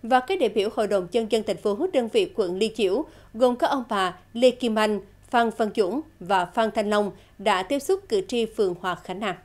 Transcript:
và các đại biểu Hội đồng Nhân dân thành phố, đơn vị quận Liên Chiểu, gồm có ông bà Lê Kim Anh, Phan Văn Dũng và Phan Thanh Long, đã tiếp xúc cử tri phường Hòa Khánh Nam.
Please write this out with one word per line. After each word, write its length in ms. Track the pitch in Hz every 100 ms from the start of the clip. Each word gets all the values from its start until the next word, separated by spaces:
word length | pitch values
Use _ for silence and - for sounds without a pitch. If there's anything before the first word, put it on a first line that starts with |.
và 180 | 226 254
các 200 | 254 381
đại 80 | 233
biểu 200 | 214 202
Hội 120 | 240 214
đồng 200 | 202 180
Nhân 140 | 240 220
dân 120 | 226 208
thành 100 | 185
phố, 300 | 214 202 370
đơn 160 | 285 226
vị 180 | 226 180
quận 240 | - 190 185
Liên 140 | 220
Chiểu, 300 | 220 196 202 311 - -
gồm 220 | 220 254 247
có 100 | -
ông 180 | 277 233
bà 280 | 208 185 175 -
Lê 180 | 233 254
Kim 280 | 240 240 214
Anh, 220 | 214 208 - - -
Phan 200 | 247 233 214
Văn 140 | 220 214
Dũng 240 | 190 240 311 _
và 240 | 175 196
Phan 260 | 175 - 220
Thanh 160 | 214 208
Long, 200 | 208 202 - - _
đã 240 | 196 185
tiếp 160 | 190 285
xúc 220 | 269 381 -
cử 120 | 208 190
tri 180 | 240 226
phường 280 | - 196 175
Hòa 140 | 190
Khánh 260 | 175 - 185
Nam. 140 | 214 170